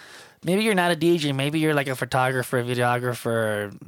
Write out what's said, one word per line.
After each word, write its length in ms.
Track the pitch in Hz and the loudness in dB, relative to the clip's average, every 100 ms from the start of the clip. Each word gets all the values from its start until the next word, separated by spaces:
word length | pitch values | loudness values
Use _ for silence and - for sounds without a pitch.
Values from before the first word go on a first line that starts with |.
| - - - _ 160 | -20 -20 -20 _ -2
maybe 180 | 196 | 0
you're 120 | 220 190 | 2 2
not 160 | 175 | 2
a 40 | 156 | 2
D 220 | 170 170 | 2 2
J, 160 | 147 | 2
maybe 260 | 135 143 160 | 0 0 0
you're, 140 | 156 | 2
like, 160 | 147 139 | 2 0
a 60 | 127 | -2
photographer, 640 | 123 135 127 131 117 127 | -2 0 2 0 0 -2
a 40 | |
videographer, 1120 | 120 123 123 123 123 117 120 113 110 104 101 - | 0 0 2 0 -2 -4 -2 0 0 -2 -6 -10